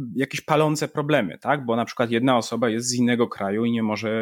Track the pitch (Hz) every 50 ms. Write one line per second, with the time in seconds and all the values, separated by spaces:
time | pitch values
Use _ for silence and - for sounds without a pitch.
0 | 135 117 101 123 135 - - 139 - - 156 151 156 151 151 147 151 - - 151
1 | 147 147 151 135 107 85 - - - 120 143 147 131 117 113 120 113 - - -
2 | 120 113 117 117 123 135 127 120 110 - 117 117 127 117 107 117 123 123 123 123
3 | 123 120 120 117 120 117 - - 101 98 101 110 117 117 117 117 110 107 107 104
4 | 110 107 110 113